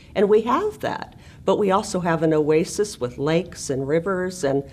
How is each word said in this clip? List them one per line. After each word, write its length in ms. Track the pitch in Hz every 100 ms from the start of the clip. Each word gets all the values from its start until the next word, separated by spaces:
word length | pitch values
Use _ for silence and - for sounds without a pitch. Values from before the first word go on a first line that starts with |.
| -
And 140 | 175 202
we 140 | 214
have 380 | 226 302 427 -
that. 340 | - - - - - -
But 120 | - 196
we 140 | 202
also 300 | 196 214 180
have 220 | 175 160
an 120 | 160
oasis 640 | 156 147 156 175 - 208 -
with 180 | 123 131
lakes 520 | 143 165 - - -
and 180 | 135 135
rivers 560 | 165 190 185 185 185
and 180 | 135 139 -